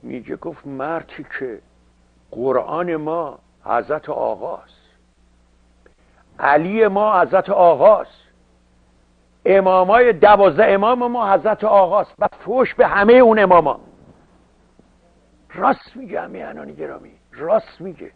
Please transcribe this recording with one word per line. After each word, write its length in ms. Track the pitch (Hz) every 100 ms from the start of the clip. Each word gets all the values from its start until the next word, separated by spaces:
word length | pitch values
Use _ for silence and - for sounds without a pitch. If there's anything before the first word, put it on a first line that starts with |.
میگه 320 | 120 127 110 -
گفت 320 | 196 151 143
مردی 580 | 135 143 165 151 - 143 -
که 200 | 131 107 _ _ _ _ _ _ _
قرآن 640 | - 127 127 113 156 175 160
ما 440 | 151 165 156 - _ _
حضرت 460 | - 117 113 151 147
آقاست، 720 | 131 117 104 123 - _ _ _ _ _ _ _ _ _ _ _ _ _ _ _ _ _ _
علی 480 | - 147 165 220 214
ما 340 | 196 214 196
حضرت 280 | 175 190 180
آقاست، 760 | 196 175 147 175 214 - _ _ _ _ _ _ _ _ _ _ _ _ _ -
امامای 680 | 190 190 185 185 220 247
دوازده 520 | 185 202 208 196 151 220
امام 460 | 196 208 254 247
ما 220 | 240 214
حضرت 300 | 196 214 214
آقاست 480 | 214 202 185 202 180 _
و 80 | 202 - -
فحش 280 | 240 247
به 140 | - 196
همهٔ 260 | 175 202
اون 260 | 247 247 220
اماما. 400 | 196 175 151 120 - _ _ _ _ _ _ _ _ _ _ _ _ _ _ _ _
راست 420 | - 220 269 - 240
میگه 260 | 254 -
امیر 280 | 170 160 156
عنان 240 | - 104
گرامی، 380 | - 78 - - 147 _
راست 500 | - 165 214 - -
میگه. 300 | 180 170 -